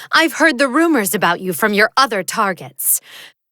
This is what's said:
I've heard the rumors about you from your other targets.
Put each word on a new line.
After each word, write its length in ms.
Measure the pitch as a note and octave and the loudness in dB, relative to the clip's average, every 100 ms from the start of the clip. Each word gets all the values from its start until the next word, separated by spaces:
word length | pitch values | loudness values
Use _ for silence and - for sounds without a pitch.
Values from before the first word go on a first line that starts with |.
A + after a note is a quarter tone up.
| - | -4
I've 220 | D4 D#4+ | 0 0
heard 240 | - D#4+ B3+ | 2 0 2
the 100 | C#4 | 0
rumors 460 | B3+ E4+ D4+ G3 | 2 2 2 0
about 260 | G#3 F3 F3 | 0 0 -2
you 120 | F#3 | -4
from 220 | F3 A3 | -2 0
your 160 | G3+ G#3 - | 2 2 2
other 260 | C4 A3 | 0 0
targets. 800 | F#3 - G#3 F#3 C3 - - - - - - _ _ | -6 -2 -2 -2 -8 -10 -4 -4 -4 -20 -20 _ _